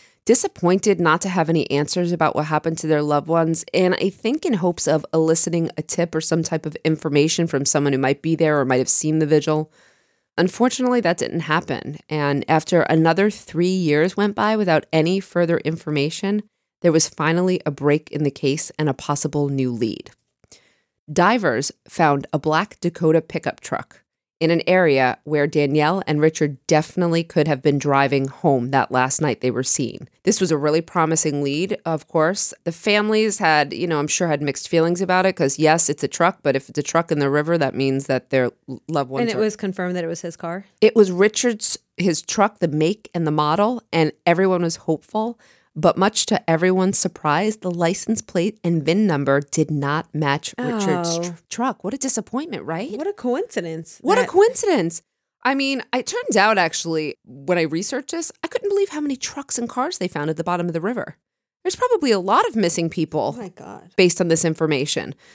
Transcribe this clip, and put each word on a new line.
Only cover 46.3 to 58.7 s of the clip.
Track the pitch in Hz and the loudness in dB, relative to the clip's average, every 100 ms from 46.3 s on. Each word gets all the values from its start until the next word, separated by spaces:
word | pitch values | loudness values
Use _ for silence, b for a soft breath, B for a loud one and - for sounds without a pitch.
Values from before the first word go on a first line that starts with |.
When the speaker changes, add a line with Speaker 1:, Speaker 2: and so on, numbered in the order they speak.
| 208 - | 0 0
Speaker 1:
everyone's | 160 185 185 185 190 | 2 2 2 2 0
surprise, | 180 - 151 147 214 214 | -2 -4 -2 0 0 -2
the | 185 | -4
license | 175 170 196 - 220 | 0 0 0 0 -4
plate | - 185 190 - 170 | -4 -2 -2 -2 -2
and | 165 | 0
vin | 143 185 214 | 2 2 2
number | 147 139 139 | 2 2 0
did | 143 - 151 | 0 -2 0
not | 147 139 151 - | -2 -2 -4 -4
match | 151 147 143 - - | -2 0 -2 -4 -8
Richard's | 247 226 196 180 170 165 | -6 -2 -2 0 0 -2
Speaker 2:
Oh. | |
Speaker 1:
tr-, | 175 170 - | -4 -10 -12
truck. | - 247 - 185 | -6 -4 -4 -8
What | |
a | 269 | -4
disappointment, | 269 226 - 247 330 202 113 | -2 -2 -4 -8 -8 -8 -8
right? | 165 190 214 | -8 -8 -8
Speaker 2:
What | 359 | -8
a | |
coincidence. | 403 247 254 480 - 170 160 160 - | -6 -4 -4 -4 -6 -8 -8 -12 -6
Speaker 1:
What | 294 453 | 0 0
a | |
Speaker 2:
That | - | 2
Speaker 1:
coincidence. | 370 440 523 427 294 165 - - _ _ _ | 4 4 4 2 2 2 -2 -6 _ _ _
I | 247 277 | -2 0
mean, | 269 269 - 254 | -2 -4 -4 -4
it | - | -4
turns | 466 554 208 | -4 0 2
out, | 208 208 | 4 2
actually, | 165 - 165 160 151 - | 0 -2 -4 -4 -4 -8
when | - 127 139 175 | -16 -10 -2 0
I | |
researched | 160 160 - 269 - | 0 -2 -4 -6 -6
this, | 339 311 - | -6 -6 -6
I | 349 | -8
couldn't | 480 | -6
believe | 403 | -2